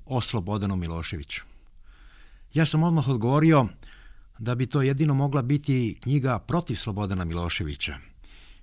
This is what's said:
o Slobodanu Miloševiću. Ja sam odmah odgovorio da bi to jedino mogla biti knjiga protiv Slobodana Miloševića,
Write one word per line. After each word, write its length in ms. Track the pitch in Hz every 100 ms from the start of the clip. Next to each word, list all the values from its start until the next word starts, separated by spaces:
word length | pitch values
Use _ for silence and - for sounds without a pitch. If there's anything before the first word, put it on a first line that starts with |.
| -
o 140 | 127
Slobodanu 560 | 113 113 90 104 101 95
Miloševiću. 640 | 85 82 80 80 71 - - - - - - - - - - - -
Ja 120 | 147 156
sam 160 | 156
odmah 260 | 165 165 123
odgovorio 580 | 127 117 143 160 156 113 - - - - - - -
da 160 | 113
bi 120 | 120 123
to 160 | 147
jedino 320 | 131 139 156
mogla 280 | 139 139 139
biti 560 | 120 147 143 131 117 -
knjiga 360 | 123 143 131 117
protiv 360 | - 170 170
Slobodana 500 | 110 - 98 101 95
Miloševića, 720 | 85 85 87 - 78 71 - 73 - - - - - -